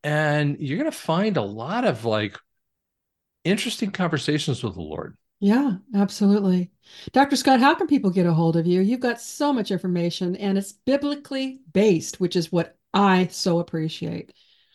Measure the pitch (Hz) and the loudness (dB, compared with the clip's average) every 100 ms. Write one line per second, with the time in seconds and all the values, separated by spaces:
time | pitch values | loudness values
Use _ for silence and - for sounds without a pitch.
0 | 147 151 151 147 147 143 139 165 311 - | 0 0 2 2 0 -2 -4 -2 -4 -4
1 | - 165 214 160 101 107 131 220 233 120 | -2 0 0 0 -4 -8 -6 -2 -2 0
2 | 113 107 104 - _ _ _ _ _ _ | -2 -2 -2 -8 _ _ _ _ _ _
3 | _ _ _ _ 165 202 240 - 202 - | _ _ _ _ -2 0 -2 -4 -6 -2
4 | 180 151 - 151 151 123 113 92 78 76 | -2 -2 -2 -2 -2 -4 -6 -8 -10 -10
5 | - - _ _ 202 233 285 185 _ 208 | -12 -16 _ _ 2 4 2 -2 _ 0
6 | 196 - 202 208 196 185 175 _ _ - | 0 2 2 4 4 0 -2 _ _ -18
7 | - - 277 269 - 262 269 330 339 277 | -2 2 2 2 4 6 4 2 2 2
8 | 196 180 170 160 165 165 165 180 196 254 | 2 2 2 4 2 2 2 2 2 0
9 | 247 - - - 294 254 208 285 185 175 | -2 -4 -10 -4 0 0 -2 -4 -2 0
10 | 175 - 180 185 196 196 196 - - 277 | -2 -2 -4 -2 -2 -2 -4 -8 -2 0
11 | 285 285 - 269 262 262 - 185 214 165 | 0 -6 -6 -6 -6 -8 -4 2 4 2
12 | - - 180 180 160 175 165 _ _ 190 | -2 -4 -2 -2 0 -2 -4 _ _ 2
13 | 202 185 180 - 190 170 170 165 156 - | 4 4 2 -2 -2 0 -2 -4 -6 -6
14 | 170 165 - _ _ _ _ | -8 -8 -12 _ _ _ _